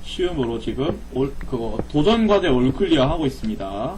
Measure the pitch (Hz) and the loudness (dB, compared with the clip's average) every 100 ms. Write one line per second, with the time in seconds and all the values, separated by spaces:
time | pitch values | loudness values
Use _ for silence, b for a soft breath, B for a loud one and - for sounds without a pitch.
0 | - - 180 170 120 117 127 120 147 202 | -12 -4 -4 -2 -2 -4 -6 -4 -2 -4
1 | - 127 139 - - 123 113 107 - 147 | -6 -2 -2 -2 -6 -6 -4 -6 -2 2
2 | 165 226 220 202 180 127 127 135 196 160 | 4 4 6 4 4 4 4 2 2 4
3 | 131 165 147 - 113 107 98 98 123 | 4 2 -2 -2 -6 -4 -6 -6 -6